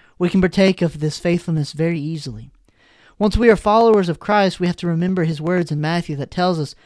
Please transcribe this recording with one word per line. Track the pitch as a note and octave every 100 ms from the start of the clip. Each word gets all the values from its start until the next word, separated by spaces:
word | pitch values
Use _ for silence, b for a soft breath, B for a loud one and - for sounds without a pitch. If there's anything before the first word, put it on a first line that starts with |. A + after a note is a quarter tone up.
| b b
We | F3
can | F#3+
partake | F#3 G3 F#3+ F#3
of | E3+ D3
this | D3+ -
faithfulness | F3 E3+ - D#3+ C#3+
very | D3 E3 E3
easily. | D3 D#3+ - G#2+ A2+ _ _ b b b b b
Once | G#3 G#3+
we | A#3
are | G#3+
followers | G#3+ A3 A#3 G#3 F3
of | D#3
Christ, | - G#3 F#3+ -
we | F3+
have | F3
to | F3
remember | E3 F3+ F#3
his | D#3+ D3+
words | D#3 F3+ F3
in | D3+
Matthew | D#3 F3 E3+ C#3+
that | C#3
tells | - F3+ E3+
us, | C#3+ -